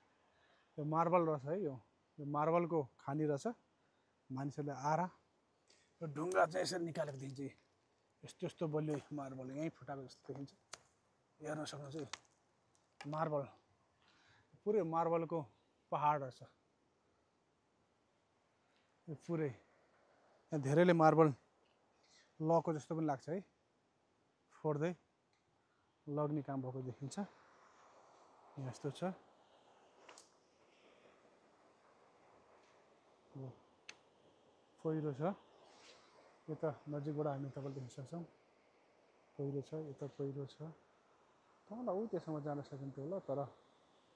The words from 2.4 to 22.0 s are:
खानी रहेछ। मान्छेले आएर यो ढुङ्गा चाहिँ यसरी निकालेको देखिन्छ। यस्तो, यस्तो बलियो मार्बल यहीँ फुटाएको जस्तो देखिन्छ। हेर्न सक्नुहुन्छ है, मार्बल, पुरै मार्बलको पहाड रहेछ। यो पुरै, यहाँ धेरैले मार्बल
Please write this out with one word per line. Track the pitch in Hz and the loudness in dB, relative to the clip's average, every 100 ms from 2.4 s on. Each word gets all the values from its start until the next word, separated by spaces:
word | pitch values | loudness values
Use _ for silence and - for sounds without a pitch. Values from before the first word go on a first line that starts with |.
| 156 170 170 165 135 - | 4 4 4 2 0 -6
खानी | - 151 151 | -4 0 2
रहेछ। | 139 226 233 _ _ _ _ _ _ - | 0 -2 -6 _ _ _ _ _ _ -10
मान्छेले | 131 139 151 147 | -6 -4 -4 -6
आएर | 131 143 160 180 - _ _ _ _ _ - _ _ | -2 0 2 0 -6 _ _ _ _ _ -20 _ _
यो | 160 | -8
ढुङ्गा | 139 180 190 170 | -4 0 4 4
चाहिँ | 180 156 | 2 -2
यसरी | 180 | -2
निकालेको | 170 165 147 135 | -2 -2 -4 -4
देखिन्छ। | 135 131 135 - _ _ _ _ _ _ | -10 -8 -10 -10 _ _ _ _ _ _
यस्तो, | 143 - 175 | -20 -8 -8
यस्तो | - 165 | -2 0
बलियो | 151 151 143 - | 0 0 -2 -4
मार्बल | 147 135 131 131 | -8 -6 -8 -8
यहीँ | 139 160 | -4 -4
फुटाएको | - 139 139 | -6 -10 -10
जस्तो | 127 - - | -10 -14 -12
देखिन्छ। | 135 143 - _ - - _ _ _ _ _ | -10 -10 -14 _ -18 -18 _ _ _ _ _
हेर्न | 151 151 143 | -6 -6 -6
सक्नुहुन्छ | 143 143 156 | -8 -10 -8
है, | 135 - - _ _ _ _ _ _ _ 143 | -8 -12 -18 _ _ _ _ _ _ _ -6
मार्बल, | 156 160 147 131 - _ _ _ _ _ - - - _ - | -2 0 0 -2 -10 _ _ _ _ _ -20 -20 -20 _ -4
पुरै | 208 214 | 2 2
मार्बलको | 165 165 165 170 160 165 131 - _ _ _ | 4 2 4 4 2 -2 -4 -12 _ _ _
पहाड | 156 147 147 | 2 4 4
रहेछ। | 131 - 131 _ _ _ _ _ _ _ _ _ _ _ _ _ _ _ _ _ _ _ _ _ _ _ _ _ - | 0 -10 -20 _ _ _ _ _ _ _ _ _ _ _ _ _ _ _ _ _ _ _ _ _ _ _ _ _ -12
यो | 147 - | -10 -4
पुरै, | 165 147 | 0 0
यहाँ | 107 - _ _ _ _ _ - - _ 156 | -4 -16 _ _ _ _ _ -20 -20 _ 0
धेरैले | 135 151 180 | 4 8 8
मार्बल | 165 156 156 156 127 _ _ _ _ _ _ | 10 10 10 8 6 _ _ _ _ _ _